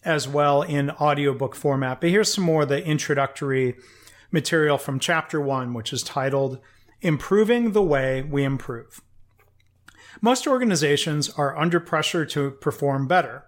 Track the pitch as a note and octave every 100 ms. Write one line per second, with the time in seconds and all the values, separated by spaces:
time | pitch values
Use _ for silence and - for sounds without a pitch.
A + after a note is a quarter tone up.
0 | - D#3 C3 C#3+ D3 C#3+ E3+ C#3+ C#3+ D3
1 | D3+ C#3+ C#3+ B2 C3 - D3 C3+ C3+ C3
2 | E3+ G3 G#3 - F3 D#3+ C#3+ C#3+ D#3 D3+
3 | - C#3+ C3+ - C#3+ C3 B2+ A#2+ - -
4 | - - _ E3 - E3 D3+ C#3+ - C3
5 | - E3 - D#3 C#3 C3+ B2 A#2+ A2 B2+
6 | - - C3+ C#3 C3+ C3 - _ _ _
7 | F3+ D3+ - G3+ G#3+ A#3+ A#3 G#3 F#3 C#3+
8 | C3 C3 D3 C#3+ C#3 C3+ - A#2 - -
9 | _ - - _ _ _ _ _ - _
10 | - - G#3+ B3+ - B3+ A#3+ E3+ D3 C#3+
11 | - D3+ C#3+ - C#3+ D3+ E3 E3+ E3+ D#3
12 | D3+ F3 D3+ D3+ C#3 C#3 - - C#3+ C3+
13 | C3+ F3+ C3+ B2+